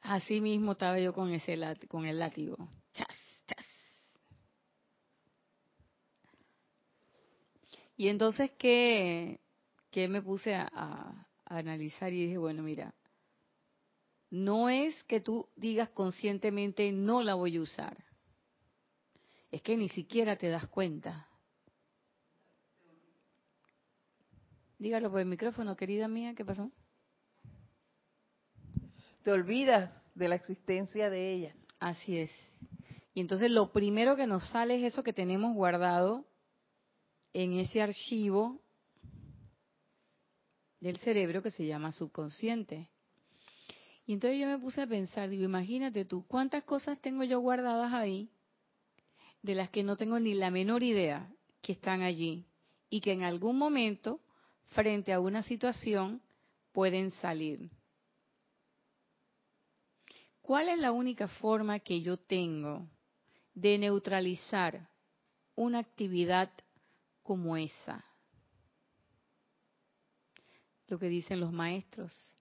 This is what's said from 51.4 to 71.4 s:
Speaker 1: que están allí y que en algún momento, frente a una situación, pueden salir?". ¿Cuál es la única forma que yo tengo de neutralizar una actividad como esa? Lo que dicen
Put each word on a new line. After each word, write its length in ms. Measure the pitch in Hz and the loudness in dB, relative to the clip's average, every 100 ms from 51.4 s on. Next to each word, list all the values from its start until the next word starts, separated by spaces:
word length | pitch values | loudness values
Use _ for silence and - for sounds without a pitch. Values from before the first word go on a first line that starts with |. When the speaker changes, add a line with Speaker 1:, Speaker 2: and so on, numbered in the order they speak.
| _ _ | _ _
Speaker 1:
que 120 | - | -8
están 280 | 180 190 185 | -4 -2 0
allí 440 | 180 165 165 165 - _ _ _ - | 0 0 -2 -4 -10 _ _ _ -6
y 120 | 214 | -2
que 100 | 202 | 0
en 120 | 185 | 0
algún 340 | 180 175 220 262 | 0 0 0 2
momento, 640 | 302 277 220 202 220 220 _ _ _ _ _ | 2 2 2 0 -6 -8 _ _ _ _ _
frente 440 | - 214 208 196 | 2 2 2 2
a 80 | 185 | 2
una 220 | 185 214 | 2 0
situación, 800 | 208 233 247 - 226 202 190 247 _ _ _ _ _ | -2 -2 -2 0 0 0 0 -6 _ _ _ _ _
pueden 400 | 196 190 185 190 | 2 2 2 -2
salir?". 580 | - 175 160 156 147 170 - _ _ _ _ _ _ _ _ _ _ _ _ _ _ _ _ _ _ _ _ _ _ - - - _ - | -4 -4 -4 -4 -6 -12 -18 _ _ _ _ _ _ _ _ _ _ _ _ _ _ _ _ _ _ _ _ _ _ -20 -20 -20 _ 0
¿Cuál 220 | 277 339 | 2 2
es 100 | 339 | 2
la 140 | 262 | 2
única 340 | 240 254 233 202 | 2 0 -2 -6
forma 520 | - 220 220 214 208 | -2 0 2 0 -2
que 220 | - 170 | -2 -2
yo 140 | 170 147 | 0 -4
tengo 720 | - 185 170 156 147 147 165 _ _ _ _ _ _ | 0 0 0 -2 -6 -8 -10 _ _ _ _ _ _
de 240 | 190 208 202 | 0 4 6
neutralizar 1120 | 202 196 196 190 185 175 - 202 170 180 165 _ _ _ _ _ _ - | 4 2 2 0 0 -2 -2 0 0 -2 -14 _ _ _ _ _ _ -2
una 240 | 240 233 | 0 0
actividad 680 | 226 - 196 180 175 180 190 - - _ _ _ _ _ | -4 -4 -2 2 4 4 2 -4 -20 _ _ _ _ _
como 360 | - 185 165 160 | -4 -2 0 -2
esa? 480 | 156 - - - - _ _ _ _ _ _ _ _ _ _ _ _ _ _ _ _ _ _ _ _ _ _ - _ _ _ _ - | -2 -8 -12 -12 -14 _ _ _ _ _ _ _ _ _ _ _ _ _ _ _ _ _ _ _ _ _ _ -20 _ _ _ _ -10
Lo 100 | 175 | -4
que 120 | 180 | -2
dicen 320 | 175 - 185 | -2 -2 -2